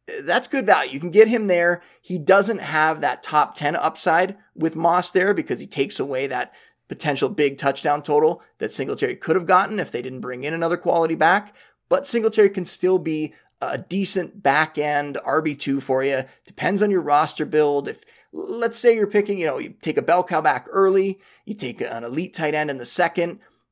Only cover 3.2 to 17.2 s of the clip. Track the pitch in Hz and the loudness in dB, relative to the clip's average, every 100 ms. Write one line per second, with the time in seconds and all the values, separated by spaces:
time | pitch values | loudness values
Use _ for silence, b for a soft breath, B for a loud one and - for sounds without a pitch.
3.2 | - 151 143 - 147 170 156 - 180 165 | 0 0 0 -2 -2 0 -2 -2 0 2
4.2 | 185 196 b - 160 160 170 180 175 190 | 0 -4 b -4 -4 0 2 2 0 0
5.2 | 190 180 - 120 - 147 143 - 143 131 | 2 0 -2 -6 -6 -4 -4 -2 -4 -4
6.2 | 135 123 127 b b b _ 135 156 135 | -4 -4 -6 b b b _ -8 -4 -2
7.2 | 131 - 147 135 143 135 156 147 147 147 | -2 0 0 0 -2 -2 -2 -2 0 2
8.2 | 156 175 b b - - 139 135 - - | 2 0 b b -8 -6 -6 -2 -4 -4
9.2 | - 180 170 185 214 208 156 123 131 131 | 0 0 4 2 2 -4 -4 -6 -8 -10
10.2 | 127 123 143 165 165 170 175 165 165 160 | -10 -8 -6 -4 -2 -2 0 2 0 2
11.2 | 160 196 208 b b b _ 180 - 233 | 2 2 -2 b b b _ -2 0 0
12.2 | 220 220 202 196 175 - 180 185 156 156 | 0 4 4 2 -8 -4 0 0 0 -4
13.2 | 151 b b _ - - 185 196 190 190 | -6 b b _ -8 -6 -6 -4 -2 -2
14.2 | 170 - 139 143 156 - 147 147 147 135 | -6 -4 0 2 0 -2 -2 -2 -2 -6
15.2 | - 147 156 139 143 139 135 131 135 135 | -2 0 0 -4 -4 -4 0 0 2 -2
16.2 | 131 b _ - 156 196 208 190 147 147 | -4 b _ -4 -2 2 2 2 2 2